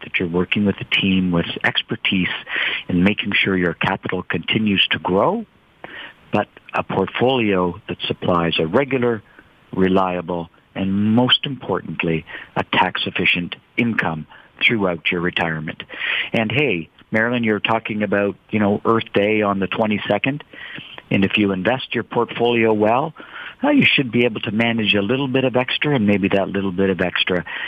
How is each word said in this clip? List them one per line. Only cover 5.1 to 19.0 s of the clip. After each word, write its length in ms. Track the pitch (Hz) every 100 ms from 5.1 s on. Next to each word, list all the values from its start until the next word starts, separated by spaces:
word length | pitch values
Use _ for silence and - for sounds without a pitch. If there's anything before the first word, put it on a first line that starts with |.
| 95 135 226 208 _ _ _ - - - - -
but 180 | 104 - - -
a 100 | -
portfolio 1000 | - - 92 - 123 131 107 92 90 87 -
that 100 | 87 -
supplies 520 | - - 87 82 82
a 80 | 80
regular, 560 | 110 143 131 120 110 - - - _ -
reliable, 760 | 95 95 95 92 90 85 87 80 _ _ 98
and 400 | 98 98 107 113
most 300 | 123 135 147
importantly, 800 | 127 - 92 - 80 85 80 - - - -
a 60 | -
tax-efficient 880 | - 92 - - - 90 90 85 - _ -
income 500 | 120 104 85 80 76 - - -
throughout 500 | - 117 95 85 -
your 100 | 87
retirement. 600 | 87 - 85 80 80 - - - - - -
And 180 | 117 110
hey, 380 | 117 143 87 80 _ -
Marilyn, 340 | 110 117 123
you're 160 | 113 101
talking 440 | - 113 - 107
about, 320 | 101 101 101 - -
you 100 | 107
know, 220 | 101 101
Earth 300 | 110 113